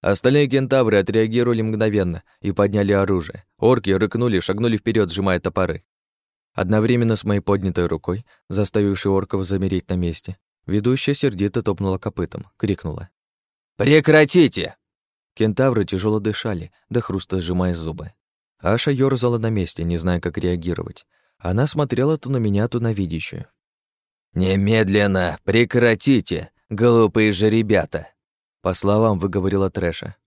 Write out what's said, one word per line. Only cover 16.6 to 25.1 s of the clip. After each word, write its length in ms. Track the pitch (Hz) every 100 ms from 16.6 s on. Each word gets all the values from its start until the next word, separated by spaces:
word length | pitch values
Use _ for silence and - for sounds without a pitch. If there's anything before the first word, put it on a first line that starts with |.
| 82 _ _
до 120 | 120
хруста 400 | - 92 - 95
сжимая 340 | 85 90 90 85
зубы. 380 | 80 78 80 _ _ _ _ _
Аша 320 | - 117 -
ерзала 480 | 135 135 131 120 120
на 140 | 113
месте, 320 | 110 87 -
не 140 | 85 85
зная, 220 | 85 87
как 200 | 87 80
реагировать. 680 | 90 90 82 82 - - _ _ _ _
Она 300 | 87 98 147
смотрела 500 | 156 143 120 135 156
то 140 | 123
на 60 | 135
меня, 300 | 110 101 113
то 120 | 127
на 120 | 117
видящую. 540 | 101 90 80 - - - _ _ _ _ _ _ _ _
«Немедленно 1040 | - 92 98 101 113 98 101 101